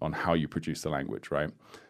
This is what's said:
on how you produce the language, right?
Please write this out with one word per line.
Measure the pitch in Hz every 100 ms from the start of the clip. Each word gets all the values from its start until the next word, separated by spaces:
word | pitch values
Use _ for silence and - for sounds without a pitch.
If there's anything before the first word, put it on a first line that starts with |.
on | 80
how | 78 87
you | 85 73
produce | 82 82 78
the | 80
language, | 71 67 - -
right? | 73 76 - - -